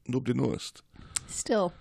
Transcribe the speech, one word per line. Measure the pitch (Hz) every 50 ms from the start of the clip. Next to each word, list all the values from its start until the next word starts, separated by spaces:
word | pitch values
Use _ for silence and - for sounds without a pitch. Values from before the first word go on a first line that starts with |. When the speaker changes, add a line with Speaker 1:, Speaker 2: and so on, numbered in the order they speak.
| -
Speaker 1:
nobody | - 123 131 135 123 127 123
noticed. | 135 117 - - - - - - - _ - - - - - - -
Speaker 2:
Still, | - - - - - 233 214 185 175 - -